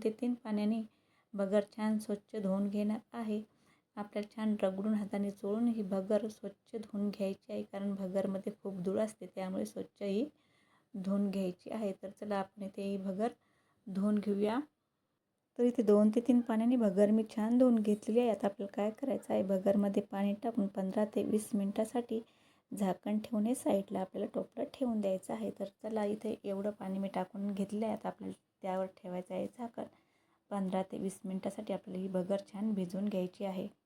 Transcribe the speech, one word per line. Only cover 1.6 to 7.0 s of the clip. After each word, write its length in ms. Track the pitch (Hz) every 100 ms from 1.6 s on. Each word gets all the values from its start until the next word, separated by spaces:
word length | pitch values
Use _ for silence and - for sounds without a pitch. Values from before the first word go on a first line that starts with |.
| 208 -
छान 220 | 214 214
स्वच्छ 380 | 214 208 _ 220
धुवून 320 | 190 196 202
घेणार 300 | 208 208 214 -
आहे. 300 | 240 220 214 214 _ _ _ _ -
आपल्याला 380 | 208 214 208 -
छान 180 | 220 208
रगडून, 320 | 190 190 214
हाताने 360 | 214 196 202 202
चोळून 340 | 196 196 220 240
ही 140 | 226
भगर 420 | 190 196 190 214 214
स्वच्छ 480 | - 196 - _ 226
धुवून 320 | 214 202